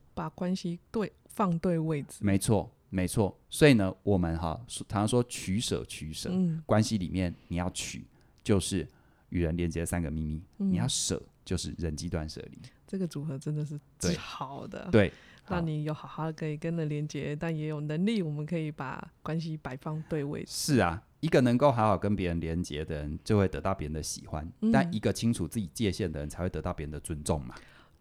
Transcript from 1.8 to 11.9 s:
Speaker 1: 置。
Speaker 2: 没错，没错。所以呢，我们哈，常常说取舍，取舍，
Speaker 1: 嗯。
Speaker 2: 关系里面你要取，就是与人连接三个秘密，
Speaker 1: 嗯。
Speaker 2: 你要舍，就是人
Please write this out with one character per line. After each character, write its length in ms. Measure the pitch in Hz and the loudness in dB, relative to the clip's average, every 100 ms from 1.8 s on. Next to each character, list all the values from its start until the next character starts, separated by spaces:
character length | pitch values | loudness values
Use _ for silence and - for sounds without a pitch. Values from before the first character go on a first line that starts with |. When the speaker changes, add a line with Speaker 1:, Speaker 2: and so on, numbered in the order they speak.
| 160 151 | 0 -2
Speaker 1:
置。 160 | 135 - | -4 -2
Speaker 2:
没 160 | 101 98 | 2 4
错， 340 | - 104 80 _ _ | 4 2 2 _ _
没 180 | 95 90 | -2 0
错。 320 | - 98 - _ | 2 0 0 _
所 200 | - 156 | 6 8
以 60 | |
呢， 200 | 123 95 - | 8 4 0
我 160 | - 98 | 2 4
们 180 | 85 82 | 4 0
哈， 220 | 82 78 117 | -2 -4 -8
常 180 | - - | -12 -4
常 180 | 104 107 | 0 4
说 160 | 123 | 4
取 360 | 120 - - 95 | 2 -4 -2 0
舍， 240 | - 85 | 0 -2
取 280 | 57 - 78 | -4 -10 -10
舍， 180 | 78 - | -8 -2
Speaker 1:
嗯。 280 | 180 180 160 156 | 0 2 0 2
Speaker 2:
关 160 | 107 | 4
系 160 | 107 110 | 4 2
里 100 | 85 | 0
面 240 | 92 90 - - | 0 0 -2 -6
你 100 | 85 | -2
要 140 | 90 | -2
取， 340 | - - - - _ _ _ | -4 -8 -10 -14 _ _ _
就 160 | - 101 | 2 2
是 280 | - 98 76 _ _ _ _ | 4 -2 -4 _ _ _ _
与 140 | 87 | 0
人 140 | 85 85 | 0 0
连 140 | 85 | -2
接 160 | 80 82 | -2 -2
三 160 | 87 | -2
个 80 | 80 | -2
秘 140 | 78 | -2
密， 180 | 78 78 92 _ | -4 -4 -8 _
Speaker 1:
嗯。 140 | 196 | 0
Speaker 2:
你 40 | 180 | 2
要 120 | - | 2
舍， 340 | - - 95 - _ | 0 -2 -4 -6 _
就 120 | - 92 | -6 -4
是 160 | - - | -4 -4
人 160 | 85 | -4